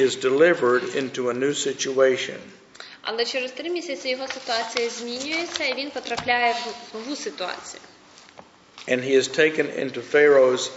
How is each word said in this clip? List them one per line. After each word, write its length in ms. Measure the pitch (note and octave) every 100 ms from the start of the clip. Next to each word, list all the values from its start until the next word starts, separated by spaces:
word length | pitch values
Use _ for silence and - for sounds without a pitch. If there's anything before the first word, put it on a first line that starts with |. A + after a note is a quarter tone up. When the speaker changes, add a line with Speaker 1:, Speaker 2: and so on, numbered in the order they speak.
| C3
Speaker 1:
is 100 | A#2+
delivered 680 | B2+ C3+ E3+ E3+ B2 B2 B2
into 360 | C3+ C3 C3 B2
a 40 |
new 200 | A#2+ C3+
situation. 840 | C#3+ C#3 C3+ C#3 C3 C3 B2+ - - - - - - - -
Speaker 2:
Але 220 | - A3+
через 280 | A#3+ C4+ B3+
три 180 | B3+ D#4
місяці 380 | F4 E4+ C4+ C4
його 200 | B3+ C4+
ситуація 600 | C4 - A3+ A#3 C4+ A#3
змінюється, 760 | A3+ A#3+ A#3+ C#4 D#4+ E4+ -
і 100 | D4
він 160 | B3+ C#4+
потрапляє 640 | C4 - A#3 - A#3+ A#3+
в 440 | A3+ A3 G3 - A3
нову 200 | A#3 C#4+
ситуацію. 640 | A3 - F3+ - - - - - - - - - - _ _ - -
Speaker 1:
And 160 | B2+
he 100 | B2+
is 140 | C3+ B2
taken 380 | - D#3 D#3 D3
into 340 | - C3+ A#2+
Pharaoh's 680 | A#2 D3 D3 C#3 B2+ B2+ -